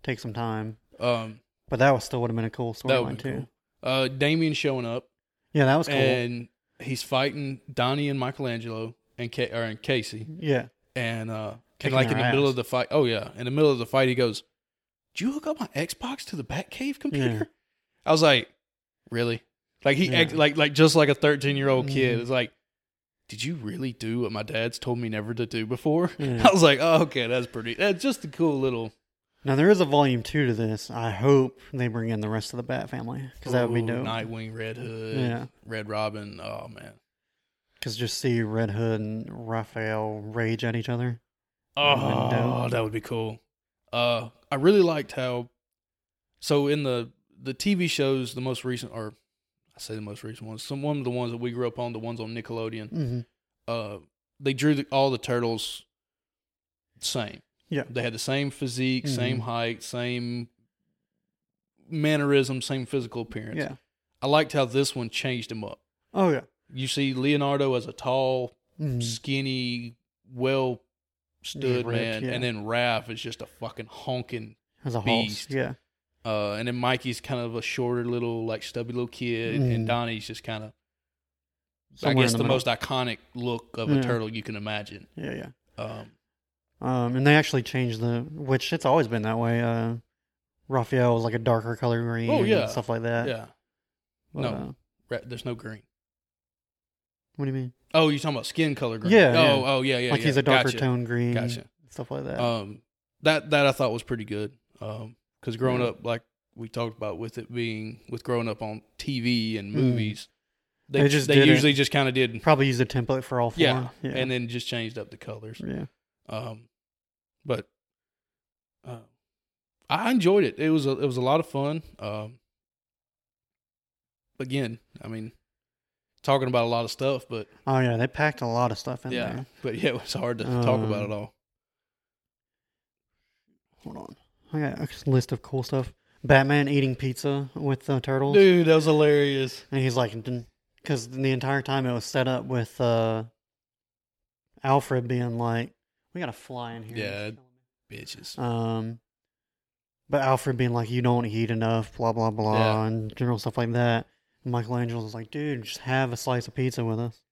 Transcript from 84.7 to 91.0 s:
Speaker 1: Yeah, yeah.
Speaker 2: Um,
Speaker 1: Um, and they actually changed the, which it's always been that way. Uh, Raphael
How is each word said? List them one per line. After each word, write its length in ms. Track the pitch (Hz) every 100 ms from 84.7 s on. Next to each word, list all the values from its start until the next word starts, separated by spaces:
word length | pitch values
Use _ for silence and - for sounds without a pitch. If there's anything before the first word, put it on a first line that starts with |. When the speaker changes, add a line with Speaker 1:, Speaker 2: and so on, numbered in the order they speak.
| 107 107 98 - -
Speaker 1:
Yeah, 180 | -
yeah. 500 | - - 127 _ -
Speaker 2:
Um, 280 | 110 110 110 _ _ _ _ _ _ _
Speaker 1:
Um, 360 | 127 127 120 127
and 100 | 139
they 100 | 151
actually 280 | 147 135
changed 380 | 113 131 123 110
the, 200 | 120 120 127
which 420 | 151 135 131 -
it's 120 | 165 139
always 220 | 151 120
been 160 | 117
that 160 | 107 113
way. 220 | 117 117
Uh, 340 | 120 117 117 117 _ _ _ _ _ _ _
Raphael 480 | 131 117 131